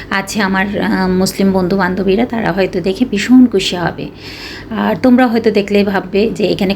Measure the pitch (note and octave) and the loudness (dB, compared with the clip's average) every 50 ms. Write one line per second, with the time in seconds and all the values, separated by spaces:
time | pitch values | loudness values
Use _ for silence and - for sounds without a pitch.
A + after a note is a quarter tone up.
0 | - - G3+ G3 F#3+ - - G#3+ G#3 F#3+ G3 F#3+ F#3+ G3+ G3+ F#3 F3+ F#3+ G#3 F#3+ | -8 -6 -4 -4 -4 -4 -4 -2 0 0 0 0 -2 -2 -2 -2 -2 0 0 0
1 | F#3+ F#3 F#3 F#3 F#3+ F#3 - - G3 G3 F#3 F#3+ F3+ F3 G3 G3 F#3+ F3+ F#3 G#3 | 0 0 2 0 0 0 0 0 0 2 2 2 0 0 0 0 0 0 -2 -2
2 | F#3+ G3 F#3+ A3 B3 B3 A#3 A3+ G#3 E3 E3+ G3 F#3 F3 - F#3+ E3+ F#3+ F#3+ F#3+ | 0 0 2 0 0 -2 -2 -4 -2 -2 0 0 -2 -2 -2 -4 -2 -2 0 -2
3 | B3+ B3 G#3 G3+ G3+ - B3 B3+ B3+ A#3 - F#3+ F#3 - F#3 F3+ E3+ D#3 - - | -2 -2 -2 -4 2 6 6 6 6 6 4 0 -2 -2 -4 -2 -4 -4 -4 -6
4 | D3 C#3+ - - - - - - - - - - - - A3+ G3+ G#3 G#3 A3 - | -12 -12 -14 -16 -16 -16 -16 -16 -16 -16 -16 -16 -12 -8 -4 -2 0 0 0 2
5 | - C4 B3 B3 C4 A#3+ A3+ A#3 A3+ A3 G#3 G#3 G3+ - G3+ G3+ G3+ G3+ G3 F#3 | 4 4 6 6 4 2 2 0 0 2 2 0 0 2 0 0 2 2 0 -2
6 | F#3 F#3 - G3 G#3+ A3+ F#3+ - G#3 F3+ F3 E3 G3+ F#3+ G3 | -4 -2 0 0 0 0 0 -2 -2 -2 0 0 0 -2 0